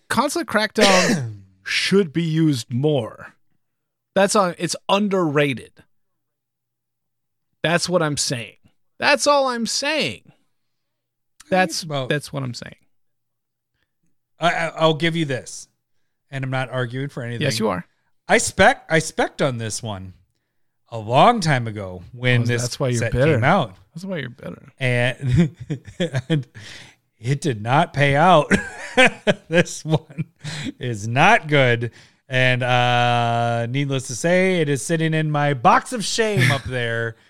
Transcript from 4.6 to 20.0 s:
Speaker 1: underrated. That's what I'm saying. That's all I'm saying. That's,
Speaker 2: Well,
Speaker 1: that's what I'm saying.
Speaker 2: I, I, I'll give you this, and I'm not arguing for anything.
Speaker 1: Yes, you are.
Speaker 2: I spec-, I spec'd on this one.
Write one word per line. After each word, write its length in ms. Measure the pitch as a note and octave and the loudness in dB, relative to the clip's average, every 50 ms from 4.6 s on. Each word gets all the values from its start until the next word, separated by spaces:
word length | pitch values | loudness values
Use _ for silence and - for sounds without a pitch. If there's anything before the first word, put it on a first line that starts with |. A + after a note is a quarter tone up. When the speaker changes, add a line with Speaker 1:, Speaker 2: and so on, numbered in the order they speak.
| F3 D#3+ - - _ - | -6 -6 -6 -8 _ -2
Speaker 1:
underrated. 960 | F#3+ G3+ G#3+ G3 G3 F#3 F3 D3+ C#3 D3+ D3 C#3+ B2+ G#2+ F2 - _ - _ _ _ _ _ _ _ _ _ _ _ _ _ _ _ _ _ _ _ _ _ _ _ _ _ _ _ _ _ _ _ _ _ _ _ _ | 0 0 0 0 0 0 0 0 2 2 0 0 -2 -6 -10 -16 _ -20 _ _ _ _ _ _ _ _ _ _ _ _ _ _ _ _ _ _ _ _ _ _ _ _ _ _ _ _ _ _ _ _ _ _ _ _
That's 280 | - D3+ E3+ E3 - - | -2 0 0 0 0 0
what 120 | F3 F3 | 0 0
I'm 140 | D#3+ D3+ C#3+ - | 0 0 -2 -2
saying. 380 | - - C#3 A#2 A2 G2+ - _ _ _ _ _ _ _ _ - | -4 -4 -4 -6 -8 -12 -18 _ _ _ _ _ _ _ _ -2
That's 280 | - E3 C4+ A3+ - C#4+ | 2 2 2 2 2 2
all 200 | D4 C#4+ C4+ C4 | 2 2 2 0
I'm 180 | A#3+ A#3 A3+ - | -2 -4 -4 -4
saying. 640 | - - C4+ D4 D#4 D4 G3 B2+ F#2 - _ _ _ _ _ _ _ _ _ _ _ _ _ _ _ _ _ _ _ _ _ _ _ - - - | -4 -4 -4 -4 -2 -2 -4 -4 -6 -10 _ _ _ _ _ _ _ _ _ _ _ _ _ _ _ _ _ _ _ _ _ _ _ -20 -8 -2
That's, 360 | D4 F#3 F#3 E4 - - - | 0 0 0 0 -4 -8 -8
Speaker 2:
Well, 220 | D#3 D3 C#3 B2+ B2 | -8 -6 -6 -4 -4
Speaker 1:
that's 240 | D3+ C#3+ - - | -4 -6 -6 -8
what 100 | - C#3+ | -10 -8
I'm 120 | C3+ B2 A#2 | -8 -8 -10
saying. 240 | - - - - - _ _ _ _ _ _ _ _ _ _ _ _ _ _ _ _ _ _ _ _ _ _ _ _ _ _ _ _ _ _ _ - | -12 -14 -18 -20 -20 _ _ _ _ _ _ _ _ _ _ _ _ _ _ _ _ _ _ _ _ _ _ _ _ _ _ _ _ _ _ _ -2
Speaker 2:
I, 100 | D#3 E3+ | -2 0
I, 180 | E3 E3+ E3 D3+ - D#3 | 0 0 -4 -6 -2 0
I'll 160 | D#3+ D#3+ D#3 | 2 2 2
give 240 | C3+ E3 E3+ E3 E3 | 2 0 -2 0 -2
you 80 | D#3+ | -2
this, 420 | C#3 C3 A2 - - - - - - _ _ _ _ _ _ _ _ _ _ _ _ | -2 -4 -6 -8 -12 -16 -18 -18 -20 _ _ _ _ _ _ _ _ _ _ _ _
and 140 | C#3+ C3+ C3+ | -10 -8 -6
I'm 60 | C3 | -4
not 180 | C3 C3 C3 - | -4 -4 -4 -4
arguing 400 | C3 B2+ B2+ A#2 A#2+ C3 C#3 C#3 | -4 -4 -4 -4 -6 -8 -8 -8
for 120 | - C#3+ | -8 -10
anything. 200 | A#2+ A#2 A#2+ A2+ | -10 -8 -6 -4
Speaker 1:
Yes, 180 | D3 C#3+ A2 A2+ | -2 -2 -2 -2
you 80 | A3 G#3+ | -2 -2
are. 180 | F#3 F3+ - _ _ _ _ _ _ _ _ - | -2 -4 -6 _ _ _ _ _ _ _ _ 2
Speaker 2:
I 60 | G3 A3+ | 2 2
spec-, 480 | - - - - F#3+ A3+ - - - - | 2 0 0 4 4 4 4 2 -2 -2
I 80 | D#3+ D#3+ | 0 0
spec'd 420 | D#3 - - - C#4 F#4 - - | 0 -2 -2 -4 -4 -4 -2 -2
on 160 | E3+ C#3 B2 A#2 | -2 -2 -2 -4
this 240 | A2+ G#2+ - - | -6 -8 -8 -8
one. 320 | - A2 G2+ F#2 | -8 -8 -8 -10